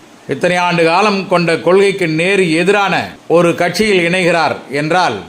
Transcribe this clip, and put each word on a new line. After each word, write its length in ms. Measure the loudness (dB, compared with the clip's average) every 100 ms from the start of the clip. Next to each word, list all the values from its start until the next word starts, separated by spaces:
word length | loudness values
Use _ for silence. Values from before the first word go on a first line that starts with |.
| -4 -16 -10
இத்தனை 300 | -4 -2 0
ஆண்டு 280 | 0 2 2
காலம் 420 | 2 2 0 -2
கொண்ட 300 | 0 0 -2
கொள்கைக்கு 500 | 2 2 2 0 -2
நேர் 320 | -2 0 0
எதிரான 680 | 0 0 2 0 0 -2 -4 -10 0
ஒரு 280 | 2 2 0
கட்சியில் 580 | -2 0 0 0 0
இணைகிறார் 420 | 0 0 0 0 -4 -8
என்றால், 480 | -6 -2 0 0 -2